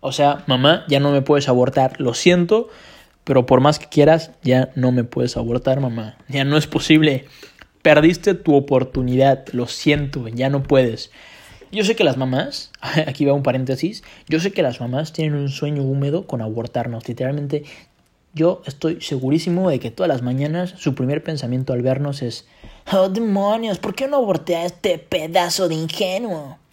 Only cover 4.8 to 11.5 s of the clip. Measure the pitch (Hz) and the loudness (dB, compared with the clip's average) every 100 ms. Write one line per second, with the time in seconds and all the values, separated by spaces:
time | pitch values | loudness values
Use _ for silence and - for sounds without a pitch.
4.8 | 127 123 117 - 123 123 117 120 135 131 | 0 0 -2 -2 -4 -4 -4 -2 0 0
5.8 | 135 113 110 - _ 135 135 151 151 - | -2 -4 -10 -14 _ -4 2 2 0 -4
6.8 | - 156 156 135 - - - _ - _ | 4 4 4 0 -6 -20 -20 _ -20 _
7.8 | - 151 160 170 - 180 - 143 139 135 | 4 6 6 4 0 0 4 2 4 0
8.8 | 127 139 127 127 135 131 - 123 120 - | 0 -4 -2 2 4 2 -2 -6 -6 -2
9.8 | - 147 143 139 117 117 131 139 135 139 | 0 0 -2 -6 -8 -4 -2 -2 2 4
10.8 | 123 113 - - - - - | 4 -2 -12 -18 -20 -20 -20